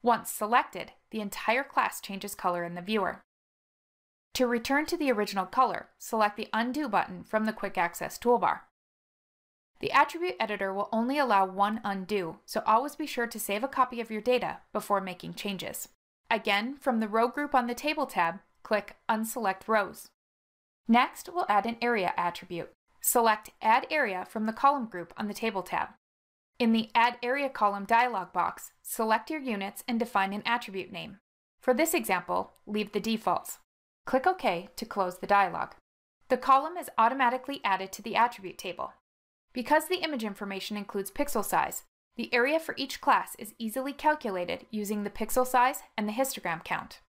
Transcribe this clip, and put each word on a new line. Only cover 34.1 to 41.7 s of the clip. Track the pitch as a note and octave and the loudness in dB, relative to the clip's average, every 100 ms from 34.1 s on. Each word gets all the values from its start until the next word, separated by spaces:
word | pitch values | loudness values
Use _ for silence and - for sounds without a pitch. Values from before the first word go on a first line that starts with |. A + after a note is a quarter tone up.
| C4 D#4 | 2 4
OK | F#4 A#3 F3 G3+ - | 2 0 0 -4 -10
to | A3 | -6
close | G#3 F3+ F3+ | -2 -2 -2
the | G3 | 2
dialog. | G3+ F#3+ E3 - - _ _ _ _ _ | 4 4 0 -6 -8 _ _ _ _ _
The | B3 | 0
column | C4 C4+ D#4 F4 | 6 6 6 -6
is | D4+ - | -6 4
automatically | A3+ C4+ B3 B3+ B3+ C#4 G3+ | 4 6 2 2 -4 -4 -2
added | F#3+ F#3+ | -2 -2
to | - | -8
the | G#3 - | -2 2
attribute | A#3+ A#3+ F#3 - | 2 2 -14 -10
table. | F#3 - - - _ _ _ _ _ | -10 -6 -8 -10 _ _ _ _ _
Because | B3+ A#3 D4+ D#4+ | -8 2 2 4
the | F4+ | -2
image | D#4+ C#4 A3 | -2 -4 -6
information | G3 G3 G3 - G#3 | -6 -8 -6 -6 -8
includes | G3 G3+ G3 | -6 -6 -6
pixel | - C#4 A3 G3+ | -2 0 0 0
size, | E3+ C#3+ | 0 0